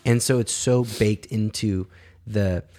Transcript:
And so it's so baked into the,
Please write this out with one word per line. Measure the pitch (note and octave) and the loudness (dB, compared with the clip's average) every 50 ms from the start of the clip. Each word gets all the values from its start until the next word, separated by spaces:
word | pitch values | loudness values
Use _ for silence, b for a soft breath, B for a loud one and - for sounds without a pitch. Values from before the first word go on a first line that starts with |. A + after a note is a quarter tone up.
| _ | _
And | B2 A#2 A#2+ | 2 2 2
so | - - C3 B2 | 2 2 0 0
it's | A2+ - | 0 -2
so | - - - C3 B2+ B2 B2 A2+ G#2+ - | -4 -4 0 2 2 2 2 -2 -2 0
baked | A2+ G#2+ G#2+ G2 - - | 2 2 2 -2 -4 -6
into | - A2 G#2+ G#2+ - - - G#2+ G2 F#2 F#2 - b b b b b b b A2+ | -4 -2 -2 -2 -2 -2 -2 0 0 0 -2 -6 b b b b b b b -4
the, | G#2+ G#2+ G2+ F#2+ F2+ F2 - b b | -2 0 0 2 0 -2 -4 b b